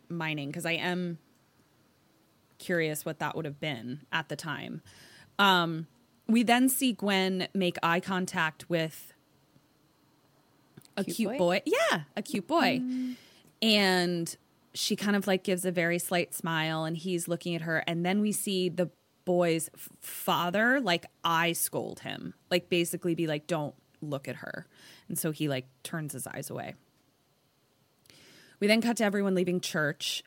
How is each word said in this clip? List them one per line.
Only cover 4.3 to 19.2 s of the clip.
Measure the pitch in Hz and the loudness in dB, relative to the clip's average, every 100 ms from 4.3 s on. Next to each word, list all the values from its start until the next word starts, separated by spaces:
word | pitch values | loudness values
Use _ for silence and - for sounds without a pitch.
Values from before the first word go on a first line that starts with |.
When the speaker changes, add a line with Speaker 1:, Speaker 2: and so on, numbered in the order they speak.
| 147 | -8
Speaker 1:
time. | 160 143 - 160 - - - - - - | -6 -8 -8 -12 -14 -20 -20 -20 -16 2
Um, | 202 185 165 160 165 _ _ _ - | 4 6 2 -2 -8 _ _ _ 2
we | 226 | 4
then | 233 240 262 | 6 6 6
see | - 262 | 4 0
Gwen | 208 202 190 190 185 - | 0 2 2 2 0 -2
make | 196 180 170 | 0 0 2
eye | 165 170 | 2 2
contact | 185 185 180 185 160 - - | 2 -2 -2 0 -2 -2 -2
with | 170 160 - - _ _ _ _ _ _ _ _ _ _ _ _ _ _ _ _ - - - | 0 0 -6 -20 _ _ _ _ _ _ _ _ _ _ _ _ _ _ _ _ -20 -12 -6
a | 190 | -4
Speaker 2:
Cute | 175 | -2
Speaker 1:
cute | 208 | -2
Speaker 2:
boy? | 262 | 2
Speaker 1:
boy. | 175 185 - | 2 2 2
Yeah, | 453 659 180 147 - | 2 2 0 -2 -10
a | |
cute | - 214 - | -4 -6 0
boy. | 330 208 254 | 2 4 2
Speaker 2:
Mm. | 254 254 254 247 - - _ _ | -2 -4 -4 -8 -16 -20 _ _
Speaker 1:
And | 220 208 190 185 175 175 170 - _ _ _ | 4 6 6 4 2 0 -4 -8 _ _ _
she | - - 208 | -6 -2 0
kind | 202 202 | 2 2
of, | 196 | 2
like, | 185 | 0
gives | - 180 180 | 0 0 0
a | |
very | 175 170 175 | 0 2 0
slight | - 180 - | 0 0 0
smile, | - 165 165 160 160 | -4 -2 0 0 0
and | 160 165 | -2 -4
he's | 175 175 170 | -2 -2 -2
looking | 170 175 170 | -4 -2 -4
at | |
her. | 165 160 - | 0 -2 0
And | 170 175 | -2 2
then | 202 | 2
we | 214 | 2
see | 196 - 190 185 | 0 -2 0 0
the | 170 170 - _ _ | 0 -2 -4 _ _